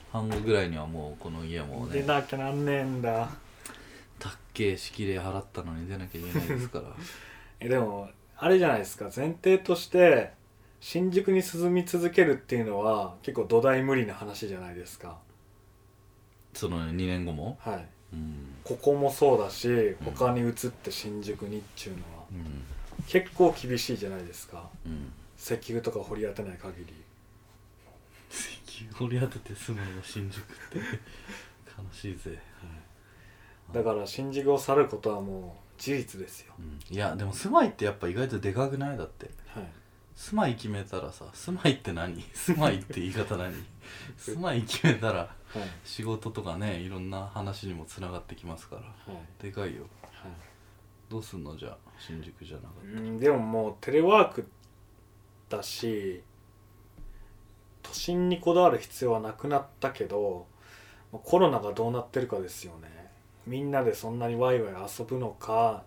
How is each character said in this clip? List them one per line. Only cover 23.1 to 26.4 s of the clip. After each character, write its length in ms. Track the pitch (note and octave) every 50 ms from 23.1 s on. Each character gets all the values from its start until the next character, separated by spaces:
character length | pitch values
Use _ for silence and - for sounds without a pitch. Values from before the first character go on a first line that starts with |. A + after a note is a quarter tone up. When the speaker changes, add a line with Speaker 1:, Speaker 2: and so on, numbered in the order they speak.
| - F#3 F3+ - -
Speaker 2:
構 220 | - F#3 - - -
厳 160 | - B2+ B2 A#2
し 160 | - - A#2+
い 40 | G2
じ 80 | G2+
ゃ 40 | G2
な 80 | F#2+ F#2
い 60 | F2+
で 80 | F2 F2
す 160 | - - -
か。 220 | - - E2+ E2 - - -
Speaker 1:
う 20 | E2
ん。 240 | D#2+ D2 C#2 C2 C#2+ - - - - -
Speaker 2:
石 160 | - - A#2
油 280 | A2 - - A2+ A2+ A2+
と 100 | A#2 -
か 60 | G#2
掘 160 | F2+ - A2
り 60 | G#2 G#2+
当 100 | G2+ G2
て 100 | -